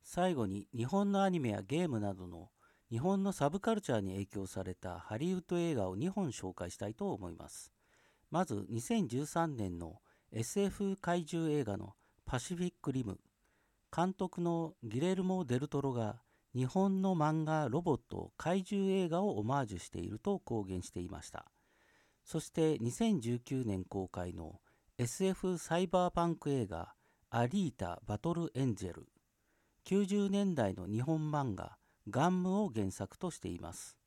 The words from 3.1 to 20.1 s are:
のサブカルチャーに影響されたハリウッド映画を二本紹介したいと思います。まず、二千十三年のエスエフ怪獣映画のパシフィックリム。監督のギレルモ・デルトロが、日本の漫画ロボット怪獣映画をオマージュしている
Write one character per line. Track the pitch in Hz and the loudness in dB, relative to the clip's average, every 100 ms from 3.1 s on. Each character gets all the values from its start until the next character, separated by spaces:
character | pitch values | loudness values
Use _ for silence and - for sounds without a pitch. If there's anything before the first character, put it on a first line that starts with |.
| 196 | 2
の | 196 | 2
サ | 180 143 | 2 0
ブ | 185 | 2
カ | 208 | 0
ル | 220 | 0
チ | - | 2
ャ | 117 | 0
ー | |
に | 95 | 0
影 | 95 98 | -2 -4
響 | 107 95 | -6 -6
さ | - | -6
れ | 95 90 | -6 -6
た | 92 87 | -8 -8
ハ | - 107 | -6 -2
リ | 165 | 0
ウ | 185 | -2
ッ | |
ド | 175 175 | 0 0
映 | 170 | 2
画 | 139 95 | 2 0
を | 92 | 0
二 | 165 | -2
本 | 190 175 | 0 -2
紹 | 110 95 | -2 -6
介 | 90 90 | -6 -8
し | - | -4
た | 101 | -6
い | |
と | 110 202 | -4 -4
思 | 113 87 | -2 -6
い | |
ま | 85 - | -10 -14
す。 | - - _ _ _ _ _ _ | -16 -18 _ _ _ _ _ _
ま | 151 | -2
ず、 | 185 101 101 | 0 -2 -4
二 | 113 | -6
千 | - 233 151 | 0 0 2
十 | 120 151 | 0 -2
三 | - 165 131 | 0 0 0
年 | 98 87 | -2 -4
の | 85 90 _ _ _ | -8 -12 _ _ _
エ | 110 | -4
ス | 117 - | -2 0
エ | 202 | 0
フ | 190 196 196 | 0 -2 -2
怪 | - 175 | 0 0
獣 | 156 170 160 | 0 -2 2
映 | 147 | 2
画 | 113 98 | 0 -2
の | 98 - _ _ | -6 -14 _ _
パ | - 127 | -4 -4
シ | - | -2
フ | 175 | -2
ィ | 180 | -4
ッ | - | -2
ク | - | -2
リ | 131 | -2
ム。 | 117 92 _ _ _ _ _ _ _ | -2 -6 _ _ _ _ _ _ _
監 | - 180 | -2 -2
督 | 185 185 - | 0 -4 0
の | 170 170 165 - | 0 0 -2 -6
ギ | 117 110 | -6 0
レ | 170 185 | 0 2
ル | |
モ・ | 185 185 | 2 0
デ | 151 123 | 0 0
ル | 147 | 0
ト | 143 | 0
ロ | 139 | 0
が、 | 120 110 - _ _ _ | 0 -2 -4 _ _ _
日 | 123 127 | -2 0
本 | 190 196 190 | 4 4 4
の | 190 | 2
漫 | 180 151 156 | 4 4 4
画 | 156 156 147 | 2 2 2
ロ | 117 | 2
ボ | 170 127 | 2 2
ッ | _ | _
ト | 92 85 _ | -8 -8 _
怪 | 156 190 | 0 0
獣 | 185 202 190 | 2 0 4
映 | 190 180 | 4 2
画 | 165 | 2
を | 202 113 | 2 0
オ | |
マ | 107 139 | 2 2
ー | 123 | 0
ジ | 92 | -4
ュ | |
し | - | -8
て | 90 | -6
い | |
る | 90 | -6